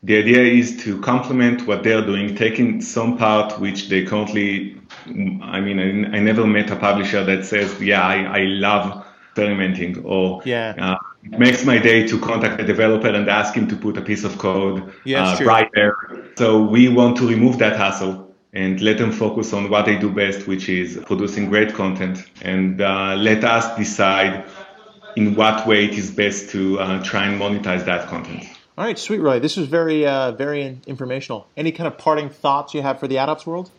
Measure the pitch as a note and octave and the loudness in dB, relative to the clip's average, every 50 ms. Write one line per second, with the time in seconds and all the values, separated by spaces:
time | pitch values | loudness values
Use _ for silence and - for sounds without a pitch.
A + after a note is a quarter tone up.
0 | - F#2+ G#2+ G#2+ G#2+ A2+ A#2+ B2 B2 A#2+ A#2+ B2 A2+ A#2+ - - - A2 G2+ F#2+ | 2 4 4 4 6 6 6 6 6 6 6 4 4 2 -4 -8 -6 -6 -6 -4
1 | - - B2 B2+ B2+ - C3+ B2+ B2 A#2+ A2+ - - - G#2 G2 - A2+ A2+ A2 | -2 0 -2 -2 -2 -2 0 2 2 2 2 0 -2 -2 -2 0 2 2 2 2
2 | G#2+ G2 G2+ G2+ G2+ G#2 G2+ - A#2 A2 G#2+ - B2 A2+ G#2+ - - - - A#2+ | 2 0 0 -2 -2 -4 -2 0 0 0 2 2 0 0 0 -2 -6 -6 -4 -2
3 | A2+ A#2 A#2+ - A#2 A2 G#2+ G#2+ G#2 - - - G2 G2+ G2 - - - G2 F#2+ | -2 -2 0 2 2 4 4 4 2 0 -4 -6 -6 -6 -6 -6 -4 0 0 0
4 | F#2 F#2+ G#2+ G#2 G#2+ G2+ G#2+ G#2+ G2+ G2+ G2 G2 G2 G2 - - - - - - | 0 0 -2 -2 -2 -2 -2 -2 -2 0 -2 -4 -6 -8 -12 -16 -20 -20 -20 -20
5 | - - E2 - G2 F#2+ F#2 F#2+ - F2+ F2+ F#2+ G2 G2+ G2+ F#2+ F#2 F#2+ G2 G#2 | -16 -12 -8 -6 -4 -4 -4 -6 -10 -8 -6 -4 -4 -2 -2 -2 -2 -2 0 -2
6 | G#2+ G#2 G#2+ G#2+ G#2 G#2+ A2 A2+ A2+ G#2+ G#2+ G#2 G#2+ G2+ G2+ F#2+ G#2 G2+ G2+ G#2 | -4 -2 -2 0 2 2 2 2 2 2 2 2 0 -2 -4 0 2 2 2 2
7 | F#2+ - - G2+ F#2+ F#2+ F#2+ F#2+ F#2+ - G#2+ G#2 G2+ F#2+ - - G2+ G2 G2+ G2 | 0 -2 -2 -2 0 0 0 0 -2 -2 -2 -2 -2 -2 -4 -4 0 2 2 4
8 | F2+ F#2 G2 G2 G2 F#2+ G2 G2+ G2 F#2+ G2 G2 G2 G2+ G#2 G2+ F2+ G2 F#2+ G2+ | 4 2 2 0 -2 -2 -2 -2 -2 0 -2 0 0 2 2 2 0 -2 -8 -10
9 | - - - _ - - _ - G#2 G#2 G#2 G2 F#2+ F#2 F#2 F#2 F2 F2 F2+ F#2+ | -16 -20 -20 _ -20 -10 _ -2 -2 -2 0 -2 -2 -2 -2 -4 -4 -6 -6 -8
10 | - - F#2+ F#2+ F#2 F#2 F#2 F#2 - B2+ B2 A#2 A2+ A2 G2+ G2+ F#2+ F#2 F#2 F#2+ | -6 -2 0 0 0 0 -2 -4 -6 -4 -4 -4 -4 -6 -6 -6 -4 -2 -4 -4
11 | - - - _ - G#2+ A2 A#2 B2 B2 B2 B2 B2+ C3+ B2 A2+ G#2+ A#2 A2+ A#2 | -6 -12 -20 _ -18 -12 2 4 6 6 6 4 2 2 2 4 6 6 6 6
12 | A2 A2+ A#2+ G#2+ - - A#2 A2+ A2+ A2 - - G#2+ - G2+ F2 A2 A2 A2 G#2+ | 4 2 -2 -2 -2 -2 -2 0 0 -2 -2 -2 -2 -2 2 2 4 4 4 2
13 | A2 A#2+ G2+ G#2 G2+ G2+ G2+ G#2+ G#2 - - A#2+ G#2+ F#2+ - - - G#2+ G2+ G2+ | 2 0 0 0 0 2 2 0 0 0 -2 -2 -2 -2 -2 -4 -4 -6 -4 -4
14 | F#2+ - G#2 G2+ - G#2 G2 - - G2 F#2 G2 G2 G2 F#2+ F#2 F#2 - - - | -4 -4 -4 -4 -4 -6 -6 -2 -2 0 0 0 0 -2 -2 -4 -8 -10 -16 -14
15 | - C3+ C3+ C#3 - F#2 F2+ F2+ - A#2 A2+ A2+ A2 G#2+ - G#2 G#2 G#2 G#2 - | -6 -4 0 2 2 2 2 2 4 6 6 6 4 4 4 4 4 4 2 0
16 | - - - - - - - - B2 A2 A2 A2 G#2+ G#2 G#2+ A#2 B2 B2+ B2 B2 | -8 -12 -14 -16 -16 -18 -2 0 2 4 6 6 4 6 6 6 8 8 8 6
17 | B2 A#2+ A#2+ - C3 A#2 A2+ A2 A#2 B2+ B2 A#2+ A#2 G#2+ - - G2 G2 F#2+ - | 6 6 4 2 2 2 4 4 4 4 4 4 2 2 2 0 0 -2 -2 -2
18 | G2 F#2+ F#2+ F#2+ - - - _ _ _ - G2 F#2+ F#2+ F#2+ F#2 G2+ G#2+ A2 G#2+ | -4 -6 -6 -6 -12 -20 -20 _ _ _ -8 -4 -2 -2 -2 2 2 2 2 2
19 | A#2+ G#2+ G#2+ - A2+ G#2+ - - G#2+ - - G2+ G2+ G2+ G#2 G#2 G#2 A2 G#2 F#2 | 0 -2 0 -2 -2 -2 -2 -2 -4 -4 -4 -4 -2 0 2 2 2 2 0 0
20 | G#2 G#2 F#2+ G#2 G2+ G2 F#2+ F#2+ - - F#2+ F#2 - - F#2 F2+ F2+ E2 F2 - | 0 -2 0 0 0 0 -2 -4 -6 -6 -6 -6 -4 -4 -2 -2 -2 -4 -8 -12
21 | - - G#2 F2+ G2+ G2 G2 A2 G2+ F#2 G2+ G#2+ G#2+ G#2+ - - G2 F#2+ F#2 F#2 | -6 -6 -4 -2 -2 -4 -4 -4 -4 -4 0 -2 -2 -2 -2 -4 -4 -4 -4 -4
22 | F#2 F#2 F#2 F#2 - - _ - - - F#2 F#2+ F#2+ F#2+ F#2 F#2 G2+ G2 F#2+ G2 | -6 -6 -6 -8 -12 -18 _ -12 -8 -4 -2 0 0 -2 0 0 0 0 0 -2
23 | F#2+ G2 F#2+ G2 G#2 A2 A2 A2 A#2 A#2 A#2 A#2 A2+ - - - G#2+ - - - | -2 -2 -2 0 2 2 2 2 2 2 2 2 0 -2 -4 -6 -6 -6 -2 0
24 | G#2 F#2+ F#2+ G2 G2 G2 F#2+ F#2+ - - - - - - - - - - - - | 2 2 4 2 0 0 -2 -6 -10 -14 -16 -20 -20 -20 -20 -20 -20 -20 -20 -20
25 | - - - - G#2+ G#2+ G#2 G#2+ G#2+ A2 A2 G#2+ - A#2 A2 G#2 G#2 G#2 G#2 G#2 | -20 -10 -2 0 0 2 2 4 4 4 2 2 0 2 2 4 2 2 0 -4
26 | G2 F2+ - - G#2 G#2 F#2+ - - - - G2+ F#2+ F#2+ F#2+ G2 F#2+ F#2 F#2+ F#2+ | -6 -6 -2 -2 -2 0 -2 -4 -10 -8 -4 -2 0 0 0 -2 -2 -2 -4 -4
27 | F#2+ - - G#2 G2 G2+ G2+ G2+ G2+ G2+ G#2 G2+ - F#2+ F2+ F2+ F2+ F#2 F2+ F2 | -4 -4 -4 -2 -2 -2 -2 -2 -2 -2 -4 -4 -2 -2 -4 -2 -2 -2 -4 -4
28 | - - F2+ E2 - E2 E2+ - - - - - _ _ _ - F#3+ A#3 A3 - | -4 -6 -10 -10 -10 -10 -14 -14 -16 -16 -20 -20 _ _ _ -8 -6 -6 -6 -8
29 | - - G#3 G#3 D#3+ D3 C3 A#2+ B2 D3+ - G3 E3 C3 D3 E3+ E3 D#3+ D#3+ D3+ | -6 -6 -4 0 2 2 2 2 0 -2 -2 -4 -4 -2 0 0 0 0 0 2
30 | D3+ C#3+ C#3 C3+ C3+ B2+ A#2 A2 C3+ C#3+ D3 D3 C#3 C3+ C3 B2+ - - C#3 B2+ | 2 0 0 0 -2 -2 -4 -4 -6 -4 -4 -6 -6 -8 -10 -14 -14 -14 -10 -10
31 | C3+ B2 B2+ C3+ C3+ - B2+ G#2+ - _ _ - D#3+ E3 D#3+ - E3+ D#3 - - | -8 -8 -8 -8 -8 -8 -10 -12 -12 _ _ -6 -6 -6 -4 -4 -6 -8 -8 -4
32 | - D#3+ D#3 D3+ D3 C#3+ C#3+ _ - C#3+ C#3 C#3+ D3 - - D3+ C#3 C#3 C3+ - | 0 0 0 0 0 -6 -12 _ 0 0 0 0 -2 -4 -8 -6 -4 -4 -4 -4
33 | - C3+ C3+ C3 C3+ C#3+ D#3 D#3 - E3+ E3 F3 F#3 F3+ _ | -4 -4 -2 0 0 0 -2 -4 -6 -10 -8 -8 -10 -12 _